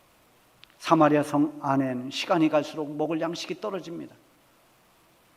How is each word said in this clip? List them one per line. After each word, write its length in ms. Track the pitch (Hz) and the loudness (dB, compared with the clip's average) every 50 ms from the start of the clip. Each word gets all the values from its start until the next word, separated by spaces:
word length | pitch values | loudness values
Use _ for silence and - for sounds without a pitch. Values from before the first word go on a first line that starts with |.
| _ _ _ _ _ _ _ _ _ _ _ _ - - _ _ | _ _ _ _ _ _ _ _ _ _ _ _ -20 -20 _ _
사마리아 440 | - - 165 160 151 147 147 147 143 | 0 2 4 6 6 6 6 4 2
성 340 | - - 147 147 156 - - - | 2 2 0 0 0 -2 -4 -2
안에는 480 | 143 135 135 135 131 127 123 123 135 | 0 0 0 0 0 -4 -6 -8 -8
시간이 380 | 139 - - - 196 170 156 156 | -8 -8 -2 0 2 4 4 4
갈수록 460 | 156 151 143 - - 156 151 143 151 | 4 2 0 0 -4 -8 -8 -6 -4
먹을 260 | 147 151 151 165 160 | -4 -2 -2 -2 -2
양식이 400 | 165 156 170 160 - - 175 - | -2 -4 -4 -6 -8 -8 -8 -8
떨어집니다. 540 | - 214 190 185 156 165 170 165 143 123 - - _ _ _ _ _ _ _ _ _ _ _ _ _ _ _ _ _ _ _ _ _ _ _ | -6 -6 -6 -8 -8 -10 -12 -12 -12 -14 -18 -20 _ _ _ _ _ _ _ _ _ _ _ _ _ _ _ _ _ _ _ _ _ _ _